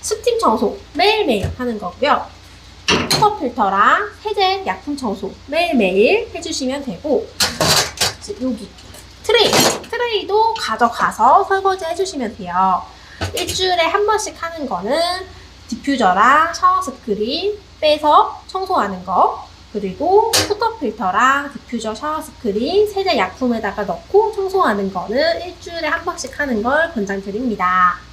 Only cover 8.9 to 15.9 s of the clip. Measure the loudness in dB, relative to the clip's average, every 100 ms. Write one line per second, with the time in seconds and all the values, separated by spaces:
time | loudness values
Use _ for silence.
8.9 | -20 -20 -18 0 2 4 4 2 0 -8
9.9 | -6 -2 -4 0 2 2 0 -6 0 0
10.9 | 2 -2 2 6 6 4 0 0 -2 -4
11.9 | -4 -6 -4 -6 -6 -6 0 2 2 -4
12.9 | -18 -20 -10 -8 -6 -6 -2 0 2 2
13.9 | 2 2 0 -2 -8 -10 -8 -6 -6 -2
14.9 | -2 0 -4 -8 -16 -20 -20 -12 -8 -4